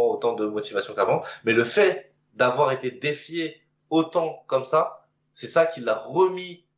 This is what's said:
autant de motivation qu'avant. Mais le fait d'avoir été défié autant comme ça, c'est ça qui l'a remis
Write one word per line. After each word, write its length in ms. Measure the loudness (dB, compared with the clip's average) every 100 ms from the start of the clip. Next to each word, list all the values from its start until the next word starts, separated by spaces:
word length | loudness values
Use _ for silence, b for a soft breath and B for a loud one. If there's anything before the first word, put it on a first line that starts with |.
| 2
autant 260 | 2 -2
de 120 | 0
motivation 480 | -2 -4 -4 -4 -4
qu'avant. 300 | 0 0 0 B B
Mais 80 | 0
le 100 | 2
fait 480 | 2 4 4 2 -6 _ _
d'avoir 380 | 0 0 4 2
été 180 | 0 -4
défié 720 | -6 -6 -6 -8 -8 -8 -10 _ _ _
autant 520 | 0 2 0 -2 -6 -4
comme 160 | -2
ça, 420 | 2 0 0 -4 _ _ _
c'est 120 | -18 -2
ça 200 | 2 2
qui 120 | 0
l'a 140 | -4
remis 680 | -4 -2 2 2 2 -10 -16 _